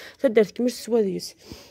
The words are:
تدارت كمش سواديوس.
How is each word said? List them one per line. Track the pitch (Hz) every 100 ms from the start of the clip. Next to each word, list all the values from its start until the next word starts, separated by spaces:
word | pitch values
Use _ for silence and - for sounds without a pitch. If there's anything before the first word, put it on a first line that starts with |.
| - -
تدارت | 269 220 208 -
كمش | 247
سواديوس. | - - 233 196 175 - - - - -